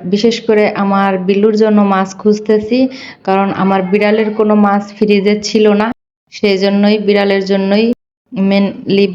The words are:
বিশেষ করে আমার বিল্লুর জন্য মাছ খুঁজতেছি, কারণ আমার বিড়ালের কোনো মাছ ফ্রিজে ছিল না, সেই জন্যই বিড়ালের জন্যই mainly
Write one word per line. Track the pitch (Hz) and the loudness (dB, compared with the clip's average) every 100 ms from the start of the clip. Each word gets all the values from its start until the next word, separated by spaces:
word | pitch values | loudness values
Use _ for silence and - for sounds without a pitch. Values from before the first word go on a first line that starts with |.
| 180 | -4
বিশেষ | 202 233 226 | 0 0 0
করে | 226 214 208 214 | 0 2 0 -2
আমার | 196 196 196 190 | -2 0 0 -2
বিল্লুর | 185 196 214 214 | -2 0 0 2
জন্য | 220 208 | 2 2
মাছ | 202 190 190 | 2 0 -2
খুঁজতেছি, | - 208 208 220 214 214 247 262 - - - | -2 -2 0 0 -2 0 -2 -2 -4 -18 -10
কারণ | - 190 196 | -2 0 0
আমার | - 190 196 | -2 0 0
বিড়ালের | 185 202 208 214 214 214 | 0 0 0 0 0 -2
কোনো | 214 214 | 0 2
মাছ | 202 202 208 | 2 2 -4
ফ্রিজে | - 214 208 190 208 | -2 0 2 2 0
ছিল | - 220 214 | -2 0 2
না, | 208 220 - _ _ _ | 2 -2 -6 _ _ _
সেই | - 208 196 | -4 -2 0
জন্যই | 196 202 208 214 | 0 2 2 2
বিড়ালের | 202 202 202 196 190 | 0 0 2 0 0
জন্যই | 196 196 202 226 247 _ _ _ | -2 0 0 0 -4 _ _ _
mainly | 220 196 196 196 - - 196 202 | -4 0 2 0 -4 -2 0 0